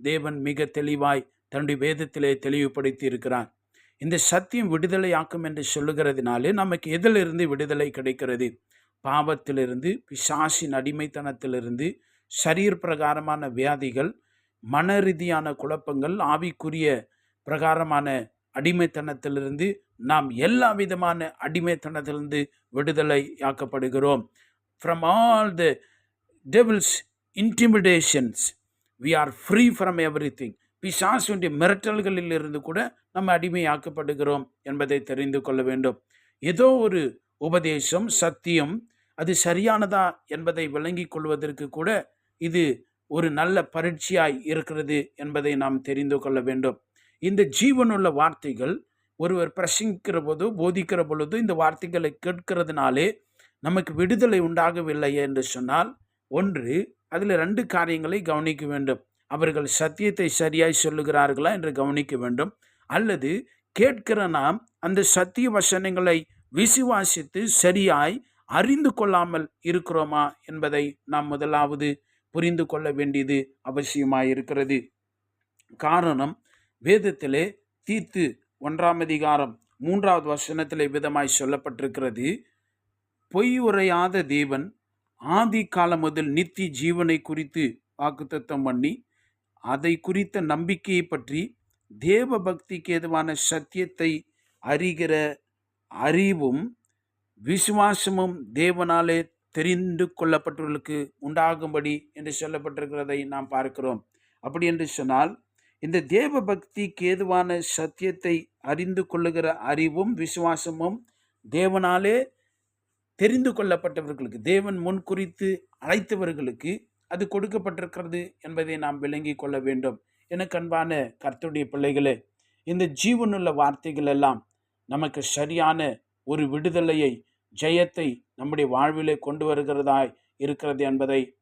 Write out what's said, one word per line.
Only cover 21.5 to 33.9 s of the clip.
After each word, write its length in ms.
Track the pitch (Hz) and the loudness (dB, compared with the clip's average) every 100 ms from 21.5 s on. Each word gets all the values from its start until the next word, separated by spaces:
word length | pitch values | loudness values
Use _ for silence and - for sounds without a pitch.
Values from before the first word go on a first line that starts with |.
| 165 170 165 156 156 143 147 147 147 143 _ _ | -2 -2 -2 -4 -8 -6 -8 -4 -4 -4 _ _
விடுதலையாக்கப்படுகிறோம். 1500 | 127 143 151 151 143 139 - 135 135 135 135 131 135 139 131 110 _ _ _ _ _ | -4 0 0 4 2 2 -2 -2 -2 -4 -2 -2 2 2 2 0 _ _ _ _ _
From 180 | 160 170 | -4 0
all 560 | 160 208 233 220 214 170 | 4 6 6 6 4 2
the 200 | 165 233 - _ _ _ _ _ 135 | 2 2 -4 _ _ _ _ _ 2
devil's 580 | 202 226 208 - - - _ _ | 4 6 4 2 -2 -6 _ _
intimidations, 1000 | 196 220 226 233 214 185 170 151 143 123 - - - _ _ _ _ | -2 -2 4 6 6 6 6 4 2 0 -2 -6 -6 _ _ _ _
we 120 | 135 | 0
are 180 | 160 147 | 2 2
free 440 | 120 - 202 240 233 | -4 2 6 6 6
from 200 | 185 170 | 0 2
everything. 580 | 160 151 147 - 120 - _ _ | 0 0 -4 -6 -10 -10 _ _
பிசாசுடைய 680 | 190 175 196 240 - 202 170 | -6 -2 0 2 0 -2 -2
மிரட்டல்களில் 840 | 147 175 202 220 214 196 185 175 | 2 2 4 0 -2 -2 -2 -2
இருந்து 280 | 165 151 147 | -2 -2 -6
கூட 360 | 147 175 240 - _ | -6 -4 -4 -8 _
நம்ம 260 | 180 190 175 | -4 2 2
அடிமையாக்கப்படுகிறோம் 1120 | 175 175 160 147 165 | 2 0 0 0 -4